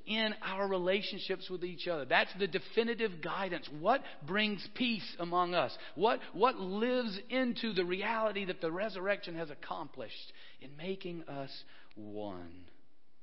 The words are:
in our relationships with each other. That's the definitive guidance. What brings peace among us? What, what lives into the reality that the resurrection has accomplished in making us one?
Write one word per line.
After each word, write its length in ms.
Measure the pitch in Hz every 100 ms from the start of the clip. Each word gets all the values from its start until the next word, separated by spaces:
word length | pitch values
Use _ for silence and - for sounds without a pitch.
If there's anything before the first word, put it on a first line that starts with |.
| -
in 300 | 220 220 208
our 260 | 196 190 196
relationships 840 | 190 180 202 185 196 - 185 -
with 140 | 180
each 240 | 175 170 180
other. 160 | 165
That's 260 | 131 170 220 185
the 100 | 196
definitive 720 | 185 - - 226 226 226 170
guidance. 420 | - 175 190 170 - 147
What 220 | 175 269 - - 147
brings 420 | 196 214 202 - -
peace 340 | 247 214 - -
among 340 | 175 175 175
us? 180 | 175 127 - - -
What, 240 | 214 254 -
what 240 | 165 240 220
lives 600 | 185 202 240 254 233 190 -
into 420 | 254 254 185 226
the 140 | 185 175
reality 580 | 190 208 226 220 202
that 160 | 185 185
the 140 | 165
resurrection 600 | 170 220 190 190 196 185 165
has 160 | 160
accomplished 840 | 139 - 185 147 131 110 - - - - -
in 120 | 151 147
making 480 | 180 196 180 170 160
us 220 | 143 135 - - - - -
one? 720 | 104 104 104 92 87 90 90 - - - - -